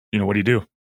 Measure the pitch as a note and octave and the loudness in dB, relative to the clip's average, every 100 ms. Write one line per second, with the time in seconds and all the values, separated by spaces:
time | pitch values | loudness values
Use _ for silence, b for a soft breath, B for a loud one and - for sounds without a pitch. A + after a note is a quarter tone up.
0 | _ G#2+ G2+ G3+ G3+ A#2 - _ _ _ | _ -2 0 0 2 0 -2 _ _ _